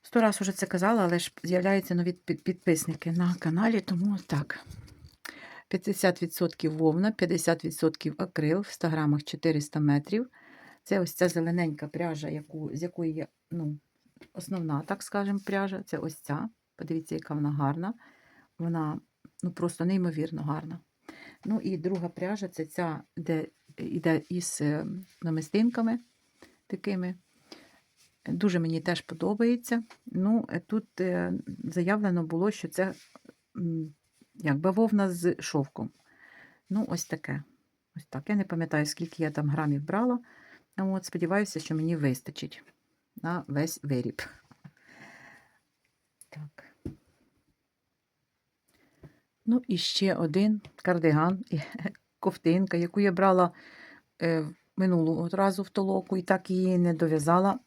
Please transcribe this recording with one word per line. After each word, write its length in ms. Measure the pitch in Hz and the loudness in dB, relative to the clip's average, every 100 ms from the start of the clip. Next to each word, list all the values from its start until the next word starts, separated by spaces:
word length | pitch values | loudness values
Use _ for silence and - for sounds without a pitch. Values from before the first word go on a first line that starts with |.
Сто 180 | - 240 | 0 2
раз 200 | 220 202 | 4 2
уже 120 | 196 | -2
це 140 | 185 190 | -2 -2
казала, 360 | 180 196 233 | 2 4 4
але 160 | 180 175 | 4 2
ж 140 | - - | -2 -8
з'являються 520 | 170 180 185 196 190 | 0 2 4 2 2
нові 180 | 175 175 | 0 0
під-, 320 | 180 - 165 | -4 -6 -4
підписники 680 | - 180 - 160 - 151 170 | -2 0 2 2 2 -4 -2
на 220 | 170 175 | 0 2
каналі, 460 | 175 160 170 226 226 | 0 0 2 2 2
тому 380 | 180 175 202 196 - | 0 0 0 0 -2
так. 400 | 147 143 - - - - - - _ - - - - _ | -2 -2 -10 -12 -18 -20 -20 -20 _ -18 -18 -20 -20 _
П'ятдесят 540 | 190 - 190 190 180 | -4 -2 2 2 2
відсотків 500 | 170 - 170 - 160 | -6 -2 -2 0 -4
вовна, 380 | 156 160 160 208 | 4 4 4 0
п'ятдесят 540 | 220 180 170 170 165 | 0 0 2 2 0
відсотків 500 | 165 156 160 151 156 - | -2 0 0 0 -6 -4
акрил, 420 | 185 - 151 175 | -4 0 2 0
в 80 | 202 | -2
ста 200 | - 165 | -4 -2
грамах 360 | 156 151 147 | 2 2 2
чотириста 560 | - 143 165 151 143 156 | -2 -2 0 0 -2 0
метрів. 500 | 147 143 147 214 254 - - - - - - | 4 4 2 -2 -2 -10 -20 -20 -20 -20 -2
Це 140 | 196 | 0
ось 120 | 175 | 0
ця 160 | - 180 | 0 0
зелененька 600 | 170 165 175 165 147 151 | 2 0 2 0 -2 -8
пряжа, 400 | - 170 156 151 | -4 -4 -4 -6
яку, 420 | 151 151 156 156 | -8 -8 -10 -8
з 100 | 151 | -6
якої 300 | 175 - 165 | -6 -4 -4
є, 140 | 156 147 _ _ | -4 -10 _ _
ну, 280 | 170 151 147 _ _ _ _ - | -6 -6 -6 _ _ _ _ -18
основна, 480 | - - 190 160 143 | -16 -8 -6 -2 -4
так 220 | 147 196 | -4 -8
скажем, 360 | - 202 202 202 | -4 -4 -2 -2
пряжа. 440 | 196 196 196 190 | -2 -2 -2 -4
Це 160 | - - | -6 -6
ось 160 | 160 | -6
ця. 340 | 156 - 147 226 _ _ - | -8 -6 -4 -4 _ _ -14
Подивіться, 380 | 160 160 160 | -6 -6 -4
яка 200 | 160 - | -8 -4
вона 160 | 151 147 | -2 0
гарна. 440 | 143 139 165 185 233 - _ _ _ _ - | 0 0 0 -6 -8 -18 _ _ _ _ -6
Вона, 420 | 170 165 151 151 _ _ - - | -4 -2 -2 -4 _ _ -20 -8
ну, 80 | 180 | -8
просто 340 | - 175 175 | -2 -4 0
неймовірно 580 | 170 190 175 156 156 151 | 0 2 0 -2 -4 -4
гарна. 360 | 147 156 160 175 _ _ - - - - | -4 -4 -6 -14 _ _ -20 -20 -20 -12
Ну, 160 | - 214 | -4 -2
і 160 | - 180 | -2 -4
друга 320 | 175 185 175 | -2 -2 -4
пряжа, 400 | - 180 208 190 | -4 -4 -4 -6
це 160 | - | -6
ця, 380 | 160 - 170 151 - - | -8 -4 -4 -4 -10 -8
де 300 | 160 156 156 _ _ - | -2 -2 -2 _ _ -10
йде 460 | - 175 165 160 - | -6 -2 2 0 0
із, 300 | 180 175 - | -6 -4 -2
е, 260 | 147 151 160 180 190 _ | 0 0 -4 -8 -12 _
намистинками 800 | 170 160 156 208 233 240 226 240 - _ _ _ - _ _ | -4 -4 0 2 2 2 0 -2 -6 _ _ _ -20 _ _
такими. 480 | 185 - 190 180 180 _ _ _ - - _ _ _ _ _ - | -6 -4 -2 -4 -6 _ _ _ -20 -20 _ _ _ _ _ -6
Дуже 320 | 175 208 175 | 0 2 2
мені 220 | 165 165 | 0 0
теж 200 | 156 165 | 0 -2
подобається. 840 | - 165 170 208 233 240 - 240 226 - - | -4 -4 -2 2 2 2 0 -4 -4 -18 -8
Ну, 400 | 180 196 226 - | 0 2 2 0
е, 120 | 175 | -8
тут, 400 | - 220 220 - | -4 -4 -4 -4
е, 320 | 185 180 175 185 - - | -2 0 0 -4 -6 -8
заявлено 600 | - 180 175 214 202 175 | -4 -2 0 2 2 0
було, 260 | 160 165 202 | 0 0 0
що 180 | 208 156 | -2 -6
це, 260 | - 190 - - - - _ _ - | -2 -4 -4 -18 -20 -20 _ _ -6
м, 380 | 175 160 156 147 _ _ _ | -4 -4 -6 -12 _ _ _
як 240 | - 160 143 | -6 0 2
бавовна 520 | 185 190 226 208 190 | 2 4 4 4 2
з 260 | 175 175 - | 2 0 0
шовком. 500 | - 147 139 - 110 _ _ _ - - - _ _ | -2 -2 -2 -6 -8 _ _ _ -20 -20 -20 _ _
Ну, 160 | 202 - | -2 -2
ось 160 | 170 | -4
таке. 380 | - 160 - 143 143 _ _ _ _ - | -4 -8 -6 -8 -8 _ _ _ _ -18
Ось 100 | - | -10
так. 220 | 131 147 | -10 -2
Я 60 | |
не 100 | 208 | -2
пам'ятаю, 420 | 196 170 160 151 151 | 0 -2 0 0 0
скільки 360 | - 165 - | -4 -8 -4
я 80 | 151 | -2
там 200 | 151 151 | 0 0
грамів 320 | 147 151 143 | 0 0 0
брала. 360 | 147 190 247 247 - - - - _ - | 0 0 2 0 -4 -20 -20 -20 _ -4
От, 260 | 190 190 | -2 -2
сподіваюся, 560 | 185 170 170 196 202 160 | -4 -4 0 2 0 -6
що 140 | - | -4
мені 220 | 160 160 165 | -2 0 2
вистачить 680 | 143 127 - - - - - _ _ _ _ - | 0 0 -6 -12 -12 -14 -20 _ _ _ _ -8
на 220 | 160 175 - | -4 -4 -4
весь 320 | 143 160 - | -2 -2 -4
виріб. 400 | 147 127 - - - - _ - - _ _ - - - - - _ _ _ _ _ _ _ _ - | -2 -2 -2 -6 -12 -16 _ -20 -20 _ _ -20 -20 -20 -20 -20 _ _ _ _ _ _ _ _ -20
Так. 360 | 151 151 - - _ - - _ _ _ _ _ _ _ _ _ _ _ _ _ _ _ _ _ _ _ _ - _ _ _ - | -16 -16 -18 -20 _ -16 -16 _ _ _ _ _ _ _ _ _ _ _ _ _ _ _ _ _ _ _ _ -20 _ _ _ 0
Ну, 160 | 247 247 | 0 2
і 100 | 180 | 0
ще 360 | - - 196 | 0 2 2
один 460 | - 165 175 214 214 - - | 2 2 4 4 2 -4 -4
кардиган, 680 | - 175 160 151 165 185 - | 0 4 6 6 4 2 -2
і 100 | 156 - - 208 | -4 -4 -8 -8
<laughs> 300 | - _ _ | -10 _ _
ковтинка, 560 | 190 - 165 175 190 170 | -4 2 4 4 4 0
яку 240 | 170 202 | 0 2
я 120 | 202 | 2
брала, 380 | 180 196 185 175 - - - - - _ _ | 6 6 6 4 0 -20 -20 -20 -20 _ _
е, 240 | 170 160 156 - _ - | 0 0 -2 -10 _ 0
минулого 520 | 190 175 160 160 170 | 4 4 4 2 0
разу 340 | 190 196 185 | 4 2 2
в 60 | 196 | -2
толоку, 480 | - 196 190 185 190 | 0 2 0 0 -4
і 60 | |
так 280 | 180 190 - | 2 0 2
її 280 | 185 185 180 | 2 4 4
не 160 | 175 | 4
дов'язала. 640 | 165 165 156 147 175 196 247 | 4 2 4 4 6 4 0